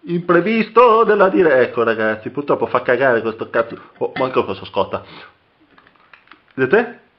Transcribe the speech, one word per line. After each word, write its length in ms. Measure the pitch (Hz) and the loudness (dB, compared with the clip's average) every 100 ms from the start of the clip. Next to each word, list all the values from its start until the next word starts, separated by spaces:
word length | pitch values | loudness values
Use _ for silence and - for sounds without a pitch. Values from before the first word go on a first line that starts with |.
| - | -4
Imprevisto 920 | 175 170 175 175 226 220 - 247 220 | -6 0 0 2 -2 0 4 4 4
della 240 | 214 208 190 | 2 4 2
dire-, 320 | 202 170 131 | 4 4 4
ecco 200 | 120 - | 2 0
ragazzi, 460 | 117 110 110 107 - | 0 0 -2 -4 -8
purtroppo 360 | - 143 143 123 | -10 -4 -2 0
fa 140 | 127 | -2
cagare 400 | 123 123 135 117 | 0 0 2 2
questo 280 | 110 107 107 | -2 -8 -6
cazzo. 280 | 123 117 - - _ | -4 -4 -6 -20 _
Oh, 160 | - - | -8 -4
manco 300 | 131 131 110 | -2 -2 -4
cosa 180 | 98 90 | -6 -8
scotta. 380 | - 95 95 - - - _ _ _ _ _ _ _ _ - _ - _ | -4 -4 -6 -12 -20 -20 _ _ _ _ _ _ _ _ -20 _ -20 _
Vedete? 460 | - 131 202 240 - _ | -4 2 2 0 -8 _